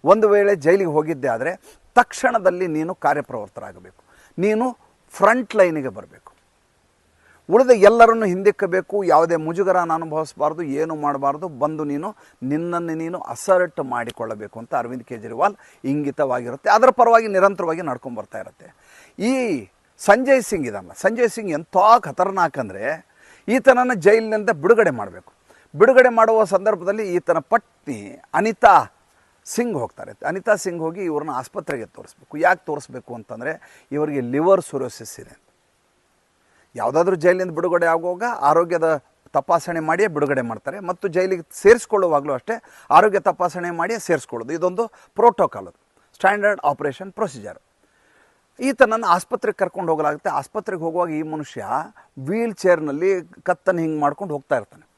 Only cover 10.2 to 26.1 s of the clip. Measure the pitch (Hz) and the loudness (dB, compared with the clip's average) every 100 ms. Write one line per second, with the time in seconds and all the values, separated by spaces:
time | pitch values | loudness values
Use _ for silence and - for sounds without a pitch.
10.2 | 156 - 156 160 160 143 160 156 143 143 | -8 -4 -4 -4 -6 -4 -4 -4 -4 -2
11.2 | 139 143 180 131 151 156 147 143 190 - | -4 -4 -10 -6 -6 -4 -6 -6 -8 -12
12.2 | _ _ 127 151 170 175 170 160 165 175 | _ _ -6 -4 -4 -6 -6 -8 -8 -10
13.2 | - 120 - 185 180 - 139 120 117 - | -10 -10 0 2 2 -4 -6 -4 -6 -8
14.2 | 113 110 104 113 120 139 117 127 117 117 | -10 -10 -12 -14 -8 -6 -6 -10 -12 -14
15.2 | 113 113 190 196 - _ 131 147 147 135 | -12 -2 -2 -2 -20 _ -6 -4 -4 -4
16.2 | 139 123 120 123 - 214 254 247 233 233 | -4 -4 -6 -6 0 4 4 6 4 4
17.2 | 226 190 196 190 170 165 160 123 135 117 | 4 2 2 0 -6 -4 -6 -8 -10 -14
18.2 | - 110 - _ - _ _ - _ - | -12 -14 -14 _ -20 _ _ -20 _ -6
19.2 | 220 262 240 143 98 _ _ _ - 214 | -2 -2 -2 -4 -8 _ _ _ 2 4
20.2 | 262 262 208 185 123 101 90 - - 233 | 6 2 2 -4 -4 -8 -12 -4 -2 0
21.2 | 240 233 208 151 170 185 208 233 151 135 | -2 -2 -6 -6 -2 2 6 6 4 -2
22.2 | 185 190 170 143 110 95 113 165 _ _ | -2 0 -2 -2 -8 -6 -8 -8 _ _
23.2 | _ - - 247 269 247 254 226 160 226 | _ -14 -2 4 4 4 2 4 4 4
24.2 | 220 214 208 160 165 226 190 123 101 - | 2 -2 -2 -2 4 4 4 0 -10 -14
25.2 | _ _ _ _ _ 143 233 254 247 | _ _ _ _ _ 2 6 8 6